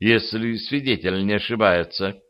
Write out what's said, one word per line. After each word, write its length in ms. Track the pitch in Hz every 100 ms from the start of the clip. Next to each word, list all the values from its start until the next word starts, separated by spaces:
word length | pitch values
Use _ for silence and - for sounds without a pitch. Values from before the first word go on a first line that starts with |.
если 560 | 110 113 - 110 117 113
свидетель 680 | - 143 131 101 92 95
не 100 | 98
ошибается. 880 | 104 - 117 104 87 82 - 98 98 _